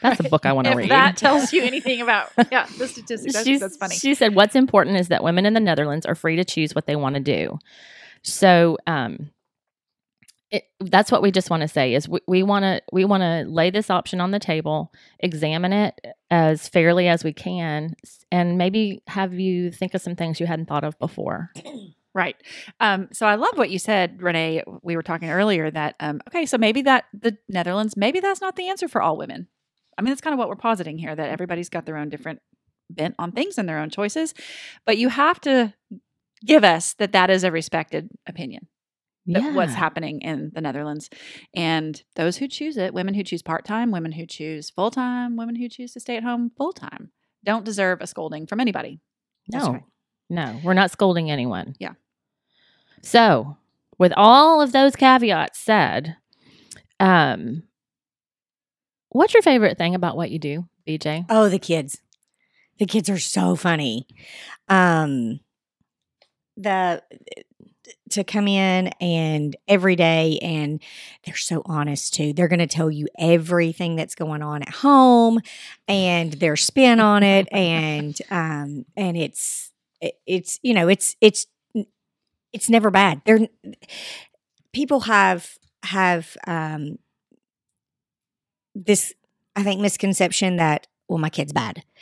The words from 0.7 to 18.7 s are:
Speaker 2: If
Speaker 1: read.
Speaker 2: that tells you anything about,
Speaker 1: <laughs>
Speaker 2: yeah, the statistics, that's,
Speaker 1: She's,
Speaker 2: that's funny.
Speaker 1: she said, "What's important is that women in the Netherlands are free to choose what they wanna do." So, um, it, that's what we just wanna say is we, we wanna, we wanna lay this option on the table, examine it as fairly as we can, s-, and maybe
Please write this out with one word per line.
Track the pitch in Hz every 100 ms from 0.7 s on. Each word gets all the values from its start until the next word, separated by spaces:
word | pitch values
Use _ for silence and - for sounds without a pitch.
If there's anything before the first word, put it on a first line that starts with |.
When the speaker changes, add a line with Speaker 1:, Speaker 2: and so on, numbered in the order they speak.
Speaker 2:
If | 254
Speaker 1:
read. | -
Speaker 2:
that | 269 269 180
tells | 269 285 262
you | 370
anything | 247 269 - 240
about, | 240 208 - -
Speaker 1:
<laughs> | 233
Speaker 2:
yeah, | 254 - -
the | 247
statistics, | - - 226 -
that's, | 220 233
Speaker 1:
She's, | 277
Speaker 2:
that's | 196 -
funny. | 196 170
Speaker 1:
she | 269 277
said, | 226
"What's | 202 - 269
important | 262 202 175 190
is | 175
that | -
women | 165 175 202
in |
the | 220
Netherlands | 208 156 151 151 -
are | 160
free | 165 165
to | 180
choose | - 151
what | - -
they | 147
wanna | 135 143
do." | 139 92 78 156 _ - - - - _
So, | - - 196 175 170 160 -
um, | 156 117 - 147 _ _ _ _ _ _ _ _ _ _ _ -
it, | 208 - -
that's | 185 196 214
what | 240
we | 196
just | 185 -
wanna | 165 156
say | 147 131 123
is | 151
we, | 175 -
we | 185
wanna, | 190 202 196 180 -
we | 185 190
wanna | 196 175 165 135
lay | 160 170
this | 202 214
option | 180 - 185
on | 180
the | 202
table, | - 156 160 156 160 _ _ -
examine | 180 156 151 160 180
it | 202 208 - - - -
as | 170 160 156 -
fairly | 180 165 175 180
as | 170
we | 160
can, | 151 185 180 165 151 156 - -
s-, | - -
and | 180 175 180
maybe | 180